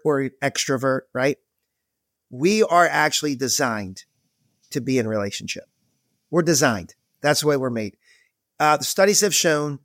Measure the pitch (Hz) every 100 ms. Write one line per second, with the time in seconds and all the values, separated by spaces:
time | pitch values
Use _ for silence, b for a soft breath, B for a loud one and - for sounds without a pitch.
0 | 156 143 131 - 139 - - 131 135 131
1 | - 127 135 139 _ _ _ _ _ _
2 | _ _ _ 127 165 214 214 170 170 151
3 | 151 - 151 131 131 - 135 107 95 95
4 | - _ _ _ _ _ _ 143 120 131
5 | 110 110 101 - - - - _ _ _
6 | _ _ _ 160 165 147 147 107 82 _
7 | _ _ 143 147 147 143 131 117 104 -
8 | b b b _ _ - 151 151 147 -
9 | 196 208 202 151 175 151 147 139